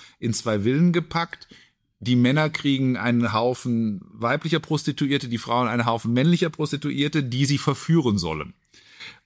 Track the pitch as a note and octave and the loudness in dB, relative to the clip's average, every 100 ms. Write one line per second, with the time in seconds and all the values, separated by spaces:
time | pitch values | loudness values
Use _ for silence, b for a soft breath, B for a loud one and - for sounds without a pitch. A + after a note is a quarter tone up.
0 | B B A#2+ A2 A#2 G#2+ G#2+ C#3 F3 F3 | B B -4 -2 -2 0 2 4 4 2
1 | E3+ E3+ E3+ - - B B B _ - | -2 -4 -6 -10 -20 B B B _ -8
2 | A2 B2 B2 D3 D#3 D3+ C#3+ C3+ C3 A#2+ | 0 4 4 4 0 0 0 2 0 0
3 | A#2 A#2+ A#2 A2 B2 B2+ B2 A#2 A2+ G2 | 0 2 2 0 0 -2 -2 0 -2 -4
4 | - A2 A#2 D3 D#3 D#3 - D3+ - - | -10 -4 -2 -2 0 -2 0 -2 -2 -2
5 | C#3+ C#3 C3 A#2 - A#2+ B2 A#2+ A#2 A2+ | 0 -2 -2 -6 0 0 2 0 0 0
6 | A2+ B2 D#3 E3+ E3+ - D3+ D3 D3 C#3+ | 0 2 4 2 0 -2 -4 -4 -4 -2
7 | D3 D#3 C3 B2 C#3 C#3 - C3+ - E3 | -2 -2 -2 0 0 0 -2 -2 2 2
8 | B2+ G2+ E2 D#2 D2 - _ B B B | 4 2 0 -6 -8 -16 _ B B B
9 | B B | B B